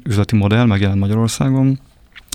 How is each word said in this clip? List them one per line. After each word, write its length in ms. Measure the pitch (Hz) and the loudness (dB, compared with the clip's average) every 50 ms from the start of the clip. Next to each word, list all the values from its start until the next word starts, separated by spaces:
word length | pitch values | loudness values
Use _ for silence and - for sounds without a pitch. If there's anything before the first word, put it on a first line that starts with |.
| - | -4
üzleti 320 | - 101 104 101 - 117 | -2 -2 -2 0 0 0
modell 300 | 104 101 101 107 117 123 | 0 2 2 2 2 2
megjelent 340 | 117 101 98 101 98 98 98 | 2 2 2 0 0 0 0
Magyarországon, 800 | 98 98 107 113 117 110 - - 143 135 131 135 131 135 135 - - - _ _ - _ _ - - _ | 0 0 0 0 -2 -2 -2 -2 -2 0 0 2 0 0 0 -2 -6 -16 _ _ -20 _ _ -20 -18 _